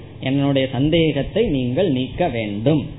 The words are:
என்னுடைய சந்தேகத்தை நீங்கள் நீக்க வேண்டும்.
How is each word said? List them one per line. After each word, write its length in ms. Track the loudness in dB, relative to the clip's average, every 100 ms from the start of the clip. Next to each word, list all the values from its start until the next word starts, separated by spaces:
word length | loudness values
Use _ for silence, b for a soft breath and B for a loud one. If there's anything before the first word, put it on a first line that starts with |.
| -12 -8
என்னுடைய 480 | -2 0 2 2 0
சந்தேகத்தை 760 | 0 2 4 2 0 -2 0 0
நீங்கள் 440 | 0 0 0 0
நீக்க 380 | 0 -2 -2 -2
வேண்டும். 580 | -2 -4 0 2 2 0